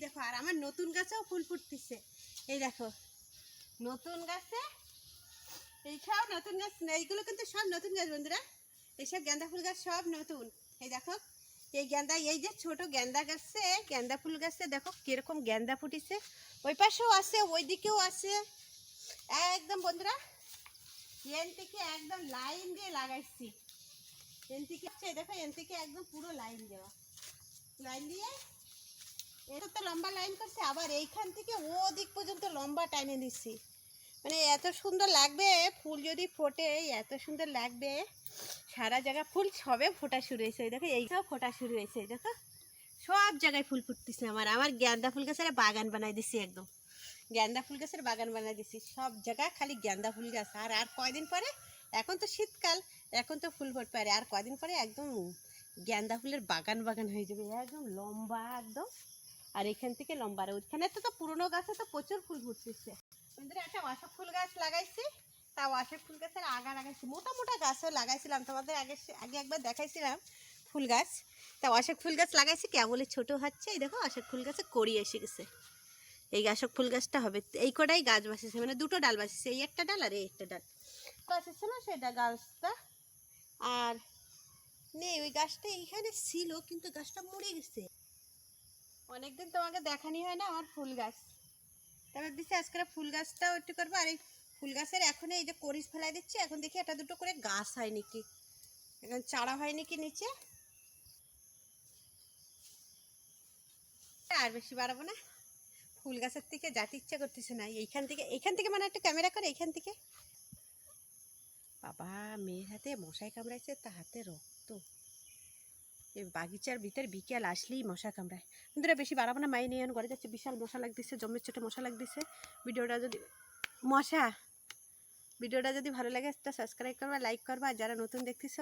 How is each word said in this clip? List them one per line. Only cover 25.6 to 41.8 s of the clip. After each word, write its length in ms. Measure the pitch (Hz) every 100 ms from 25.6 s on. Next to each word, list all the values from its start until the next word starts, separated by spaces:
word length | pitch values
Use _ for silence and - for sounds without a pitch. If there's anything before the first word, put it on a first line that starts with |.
| 320 349
একদম 200 | 311 311 359
পুরো 180 | 302 339 294
লাইন 200 | 226 233 214
দেওয়া, 180 | 196 190 - - - - - - - - - 262
লাইন 180 | 262 294
দিয়ে 180 | 370 453 539 - - - - - - - - - - - 285
এটা 120 | 381 453
তো 40 | 381
লম্বা 220 | 330 370 392
লাইন 160 | 381 392
করছে, 180 | 427 - 311
আবার 160 | 285 330 294
এইখান 280 | 302 415 392 359
থেকে 160 | 415 453 311 349
ওদিক 320 | 381 381 392 403
পর্যন্ত 280 | 381 370 392 302
লম্বা 260 | 277 294 330
টাইনে 240 | 285 277 269
দিছি। 300 | 254 - 233 220 - - - - - -
মানে 140 | - 320 302 285
এত 100 | 359 339
সুন্দর 260 | 403 370 392 311
লাগবে 300 | 285 285 392 359 349 -
ফুল 180 | 302 302 302
যদি 160 | 320 359 -
ফোটে, 340 | 294 277 320 302 320 226
এত 100 | 220 269 -
সুন্দর 220 | 302 320 262
লাগবে। 320 | 240 240 277 285 415 - - - - - -
সারা 240 | - 226 254 269
জায়গা 180 | 277 302
ফুল 160 | 359 392 -
সবে 260 | 277 240 320 349
ফোটা 220 | 285 262 -
শুরু 140 | 247 220
হয়েছে। 160 | 226 233
এই 40 |
দেখো, 140 | 247 330 247
এইটাও 220 | 233 370 381
ফোটা 200 | 269 254 -
শুরু 140 | 247
হয়েছে। 180 | 233